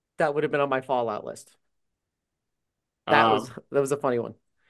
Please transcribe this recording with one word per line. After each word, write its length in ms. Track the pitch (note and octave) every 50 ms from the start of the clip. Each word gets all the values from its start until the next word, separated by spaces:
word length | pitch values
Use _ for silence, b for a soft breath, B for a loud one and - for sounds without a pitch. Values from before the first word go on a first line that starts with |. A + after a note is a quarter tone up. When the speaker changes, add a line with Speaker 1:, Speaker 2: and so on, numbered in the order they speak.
| _ _ _ -
Speaker 1:
That 160 | E3 D3+ C#3+
would 100 | D#3 D3+
have 80 | C#3+ D3
been 80 | D3
on 80 | C#3+ C#3
my 120 | C3 C3
Fallout 440 | - - C3+ B2 A#2+ A2+ G#2 - -
list. 320 | B1+ - - - _ _ _ _ _ _ _ _ _ _ _ _ _ _ _ _ _ _ _ _ _ _ _ _ _ _ _ _ _ _ _ -
That 180 | - D3+ D3 -
Speaker 2:
Um, 60 | - -
Speaker 1:
was, 180 | A2 A2+ C3 - - - - C3
that 80 | C#3
was 120 | C#3 C3+ C#3+
a 40 |
funny 220 | C#3+ - C3 B2 A#2+
one. 160 | A2+ A2 G#2+ _ _ _ _ _ _